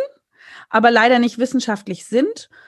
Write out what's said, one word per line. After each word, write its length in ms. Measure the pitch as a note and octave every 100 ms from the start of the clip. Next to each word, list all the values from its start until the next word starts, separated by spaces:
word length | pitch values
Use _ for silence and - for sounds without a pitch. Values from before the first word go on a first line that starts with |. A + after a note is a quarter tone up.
| C#5 _ _ _ - - -
aber 220 | A3 A#3
leider 280 | A#3 A#3 B3
nicht 200 | A#3+ A#3
wissenschaftlich 680 | B3+ B3+ A#3 G3+ - F3 -
sind. 440 | A3+ F4+ A#4 - _